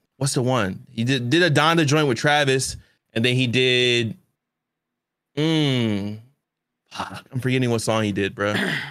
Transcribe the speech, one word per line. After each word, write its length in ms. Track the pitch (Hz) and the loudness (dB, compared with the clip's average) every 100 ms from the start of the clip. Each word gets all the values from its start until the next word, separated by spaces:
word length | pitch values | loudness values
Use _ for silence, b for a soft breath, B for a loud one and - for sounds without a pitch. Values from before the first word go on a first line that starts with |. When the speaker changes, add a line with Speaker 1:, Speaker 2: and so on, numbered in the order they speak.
| _ - | _ -6
Speaker 1:
what's 160 | 143 | -2
the 80 | - | 0
one? 440 | 123 127 95 - - | 0 0 -2 -4 -12
He 140 | - | -6
did, 260 | 120 135 120 | -2 -2 2
did 140 | 160 | 2
a 80 | 175 | 4
Donda 340 | 147 151 165 147 | 4 4 2 2
joint 220 | 147 147 | 2 2
with 100 | 113 | 0
Travis, 600 | 147 147 139 131 - - b b _ | 2 2 2 0 -2 -10 b b _
and 100 | 113 | -2
then 120 | 123 127 | 0 0
he 100 | 127 | 0
did, 720 | 123 127 123 123 120 117 - _ _ _ _ _ _ _ _ _ _ _ - | 2 2 2 2 2 -2 -6 _ _ _ _ _ _ _ _ _ _ _ -4
mm, 800 | 156 160 147 127 113 101 101 110 120 _ _ _ _ _ _ | 0 2 2 2 0 -2 -4 -10 -18 _ _ _ _ _ _
fuck, 360 | - - - - | -12 -12 -12 -12
I'm 80 | 131 | -6
forgetting 300 | 127 127 123 | -2 0 0
what 120 | 113 | 0
song 220 | 113 110 | 0 0
he 80 | 107 | 0
did, 240 | 95 98 95 | -2 -4 -2
bro. 180 | 104 104 | -4 -2
Speaker 2:
<clears throat> 60 | B 156 B | B -6 B